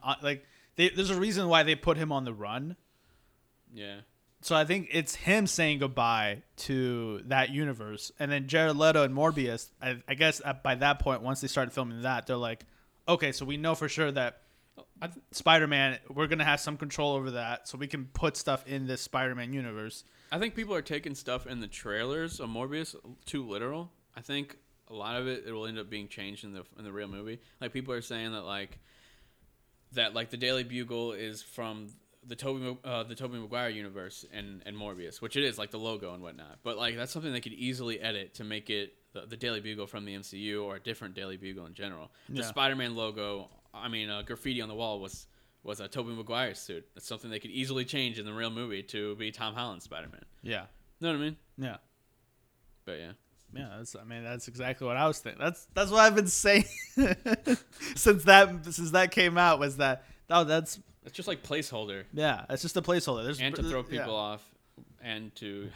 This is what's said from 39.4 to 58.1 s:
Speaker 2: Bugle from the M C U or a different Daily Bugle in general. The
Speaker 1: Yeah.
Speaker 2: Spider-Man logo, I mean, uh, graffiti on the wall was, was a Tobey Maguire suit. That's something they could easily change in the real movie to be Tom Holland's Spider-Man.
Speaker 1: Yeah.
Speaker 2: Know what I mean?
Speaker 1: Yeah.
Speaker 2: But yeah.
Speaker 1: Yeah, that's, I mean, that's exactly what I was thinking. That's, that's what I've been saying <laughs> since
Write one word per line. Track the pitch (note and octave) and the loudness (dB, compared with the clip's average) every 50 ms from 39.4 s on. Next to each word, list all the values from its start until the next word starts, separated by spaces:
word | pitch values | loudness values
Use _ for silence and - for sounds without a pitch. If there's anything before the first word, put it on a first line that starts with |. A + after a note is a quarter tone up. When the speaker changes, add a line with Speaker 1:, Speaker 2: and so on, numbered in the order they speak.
| B2 A#2+ A2+ G#2+ | -6 -4 -4 -4
Speaker 2:
Bugle | G2+ G#2+ G#2+ G#2 G2+ | -6 -8 -8 -8 -10
from | G2 - G#2+ G2+ | -10 -10 -12 -12
the | G#2 G2 | -12 -12
M | G2 G2 | -12 -14
C | - - G2 | -14 -12 -8
U | G#2 G#2+ G#2 G#2 G#2 | -6 -4 -4 -4 -4
or | G2+ G2 F#2+ | -6 -8 -10
a | |
different | - A#2 A2+ - A#2 G2 F#2 | -8 -8 -8 -8 -10 -14 -12
Daily | F#2+ G2 F#2+ F#2+ F#2 | -10 -10 -10 -10 -10
Bugle | G2 F#2+ F#2+ F#2+ E2+ E2 | -10 -12 -12 -12 -14 -16
in | F2 | -14
general. | - G2+ G2+ F#2 D#2+ D#2 - _ _ - - | -12 -12 -10 -10 -12 -16 -18 _ _ -16 -12
The | - C#3 | -8 -8
Speaker 1:
Yeah. | A#2 A2+ | -6 -4
Speaker 2:
Spider-Man | - C#3+ C3+ C3+ C3+ C3 B2+ A#2+ A#2 | 0 2 2 2 2 0 -2 -4 -2
logo, | A2+ A2 A2 G#2 G#2+ G#2 G#2 G2+ G2 F#2+ - - - _ _ - | -4 -4 -4 -4 -4 -4 -4 -6 -6 -8 -12 -18 -20 _ _ -14
I | A2 G#2 A#2+ | -10 -8 -6
mean, | A2+ A2 G#2+ G#2 | -4 -4 -4 -4
uh, | G#2 G#2 G#2 | -6 -6 -8
graffiti | - A#2+ A2+ - C#3 B2+ A#2+ | -8 -10 -8 -6 -4 -4 -4
on | A2+ A2 | -4 -6
the | G#2+ | -6
wall | A2 A#2 A2+ G#2+ G2+ | -4 -4 -4 -4 -4
was, | G2 F#2+ - - - - _ _ _ _ _ _ - | -6 -10 -12 -14 -16 -18 _ _ _ _ _ _ -12
was | - G#2 G#2 | -10 -10 -10
a | G2+ G2 | -10 -10
Tobey | - C3+ A#2+ A#2 A#2 | -8 -8 -6 -6 -8
Maguire | A2+ A2 G#2+ A2+ A#2+ C3 A#2 F#2+ | -10 -8 -4 -2 -2 -2 -2 -4
suit. | - - - F#2 E2 - _ - | -8 -10 -10 -10 -12 -12 _ -18
That's | F2+ - | -16 -12
something | - A#2 A2 - A#2 | -12 -12 -10 -10 -8
they | A2 G#2+ | -10 -10
could | - A2+ | -8 -8
easily | F#2+ C3 C3 C3+ C3+ C3 B2+ | -6 -4 -4 -4 -2 -4 -4
change | B2+ - C#3+ C3 B2 A2 A2+ | -4 -2 -2 -2 -2 -4 -6
in | G#2 | -8
the | G#2+ G#2+ | -8 -6
real | A2 A#2 A2+ | -6 -6 -6
movie | A2+ A#2 B2 A#2 G2+ F#2+ G2 | -4 -6 -6 -6 -6 -8 -8
to | - - G#2+ G#2 G#2+ G#2 | -8 -8 -6 -6 -6 -6
be | G#2+ A2 A2 | -6 -8 -8
Tom | G#2+ - A2+ A2 G#2+ | -8 -6 -8 -6 -6
Holland's | A#2+ B2 A#2+ G2 F2 - | -6 -6 -8 -8 -12 -14
Spider-Man. | - D2 D#2 D#2+ D2 D2 - - - - - | -14 -12 -12 -12 -12 -16 -20 -20 -20 -20 -14
Speaker 1:
Yeah. | - - A2+ G2 F#2 - - - _ _ _ - | -8 -6 -6 -6 -6 -10 -16 -20 _ _ _ -6
Speaker 2:
Know | D#3+ E3 | -4 -2
what | D#3+ C#3+ | -2 -2
I | |
mean? | D3 D3+ D#3 - _ _ _ - | -2 -4 -6 -8 _ _ _ -10
Speaker 1:
Yeah. | C3+ B2+ G#2 - _ _ _ _ _ _ _ _ _ _ _ _ _ _ _ _ _ _ _ _ _ | -10 -8 -10 -12 _ _ _ _ _ _ _ _ _ _ _ _ _ _ _ _ _ _ _ _ _
Speaker 2:
But | - F2 D2+ | -12 -10 -10
yeah. | E2 E2 G2+ - _ _ _ _ _ - G#2 | -10 -12 -14 -18 _ _ _ _ _ -18 -14
Speaker 1:
Yeah, | C3 C#3 A2+ G2 G#2+ | -14 -12 -12 -12 -14
that's, | A#2 - - | -14 -14 -14
I | G2 G#2+ | -16 -14
mean, | A2+ A#2 A#2 A#2 | -12 -12 -10 -8
that's | A#2 B2 A#2+ - - | -8 -8 -10 -10 -12
exactly | A#2 B2+ B2+ B2+ C3 - C3 B2 | -10 -6 -4 -4 -4 -4 -2 -2
what | A#2+ C3 | 2 2
I | D3 D#3+ | 4 2
was | D3 - | 2 0
thinking. | - A#2+ - - | -4 -10 -6 -4
That's, | - E3 F3 - - - - | -2 -2 -2 -4 -8 -6 0
that's | F#3+ G3+ F#3 | 0 2 6
what | G#3 A3 | 10 10
I've | A3 A3 G#3 | 10 10 10
been | G#3+ G3+ | 8 4
saying | F3+ - - - G3+ G3+ G3+ G3+ - - - - - - | 4 4 4 6 8 8 8 8 4 0 -12 -14 -2 4
<laughs> | - C4+ G3 F#3 - - A#3+ A3 - - D4+ B3 - - - - - - - C#4 | 4 6 6 4 2 2 2 2 2 4 4 2 2 0 -4 -16 -12 -10 -8 -2
since | - - A3+ | 4 8 8